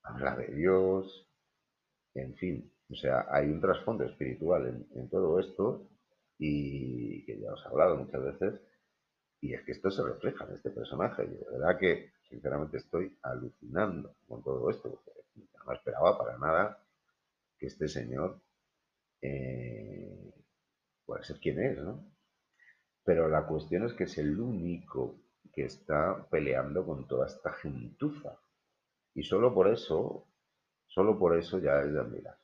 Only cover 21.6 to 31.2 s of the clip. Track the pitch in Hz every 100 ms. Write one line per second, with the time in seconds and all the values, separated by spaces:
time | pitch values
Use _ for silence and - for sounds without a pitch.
21.6 | 127 69 78 139 - _ _ _ _ _
22.6 | - _ _ _ - 82 80 78 78 78
23.6 | - 90 117 - 90 - 73 82 123 101
24.6 | 85 85 - 67 62 - _ _ - -
25.6 | 65 - - 76 85 - - 78 71 64
26.6 | 69 76 - 71 65 64 - - - -
27.6 | - 127 - - 147 147 147 - _ _
28.6 | _ _ _ _ _ - 76 95 123 98
29.6 | 95 117 - 78 117 - - _ _ _
30.6 | _ _ _ - 104 104